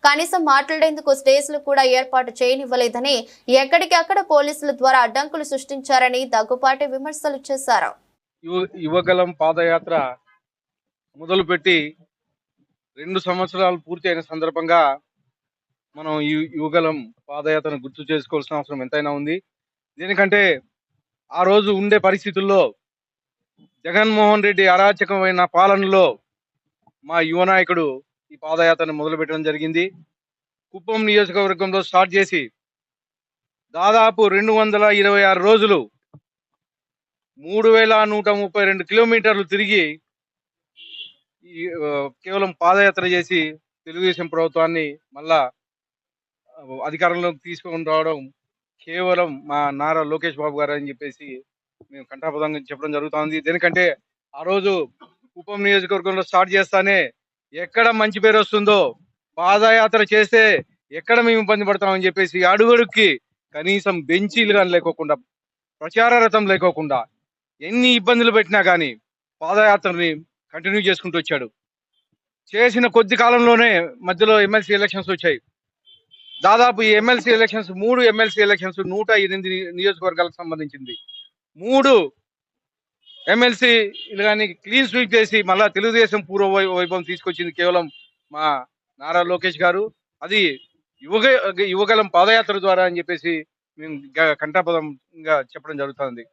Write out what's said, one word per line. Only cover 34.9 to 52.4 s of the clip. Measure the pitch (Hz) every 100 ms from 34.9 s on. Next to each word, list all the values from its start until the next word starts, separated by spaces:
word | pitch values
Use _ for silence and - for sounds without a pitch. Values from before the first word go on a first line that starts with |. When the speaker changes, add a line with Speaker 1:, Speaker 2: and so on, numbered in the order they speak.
| 202 202 202
Speaker 2:
ఆరు | 196 185
రోజులు | 190 220 208 180 110 _ _ - _ _ _ _ _ _ _ _ _ _ _ _
మూడు | 151 202 226
వేల | 220 220 220
నూట | 214 208 208
ముప్పై | 208 202 208
రెండు | 196 190
కిలోమీటర్లు | 175 214 233 226 214 202
తిరిగి | 175 196 208 196 156 156 _ _ _ _ _ _ _ _ - - - _ _ _
ఈ, | 175 170 175
ఆ, | 170 147 143 139 _
కేవలం | 180 196 196 170
పాదయాత్ర | 170 196 202 190 180
చేసి | 180 170 180 156 156 _ _ -
తెలుగుదేశం | 165 185 165 170
ప్రభుత్వాన్ని | 160 165 165 165 165 151 147 _
మళ్ళా, | 139 156 160 127 _ _ _ _ _ _ _ _ _ _ -
ఆ, | 135 131 131
అధికారంలోకి | 156 175 175 175 156
తీసుకొని | 175 170 180 165
రావడం | 160 156 160 156 135 _ _ _ _ _ -
కేవలం | 170 185 180 175 139 147
మా | 147 143
నారా | 139 151 160
లోకేష్ | 151 156 165 139
బాబు | 151 143
గారు | 147
అని | 147 143
చెప్పేసి | 131 147 - 147 127 135 _ _ _ _
మేము | 139
కంఠాపదంగా | 131 135 160 147